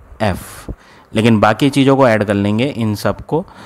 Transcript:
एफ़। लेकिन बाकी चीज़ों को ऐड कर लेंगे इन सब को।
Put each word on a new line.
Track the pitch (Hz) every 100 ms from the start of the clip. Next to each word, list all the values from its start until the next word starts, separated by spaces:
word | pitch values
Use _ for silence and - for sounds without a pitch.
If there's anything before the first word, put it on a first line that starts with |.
| - -
एफ़। | 104 - - - - - - - _
लेकिन | 110 113 107
बाकी | 107 110 143
चीज़ों | 139 135 135
को | 127
ऐड | 110
कर | 104
लेंगे | 101 101 107 143
इन | - 110 104
सब | 104 - -
को। | 156 - -